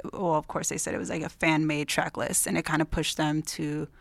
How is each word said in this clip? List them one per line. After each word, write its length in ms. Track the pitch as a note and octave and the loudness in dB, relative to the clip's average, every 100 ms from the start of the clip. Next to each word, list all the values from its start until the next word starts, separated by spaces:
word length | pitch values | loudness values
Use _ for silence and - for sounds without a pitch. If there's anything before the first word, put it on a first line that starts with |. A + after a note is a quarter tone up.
| - | -8
well, 220 | - F3+ D#3 | -2 0 0
of 120 | - | 0
course 220 | - - | -4 -4
they 80 | - | -2
said 160 | - | -2
it 40 | - | -4
was, 120 | F3+ | -4
like, 120 | E3 | -4
a 60 | - | -6
fan-made 580 | - E3 D#3 D#3 D3 D3 | 0 2 4 4 2 0
track 280 | - E3+ - | 0 0 -2
list, 300 | - - - | 0 0 2
and 100 | E3+ | 0
it 80 | |
kinda 220 | E3 D#3 D#3 | 0 0 2
pushed 320 | - D3+ - | 0 0 2
them 240 | D#3 D3+ | 2 2
to 460 | D3+ - D3+ D3+ D3 - | -2 -4 -4 -4 -6 -10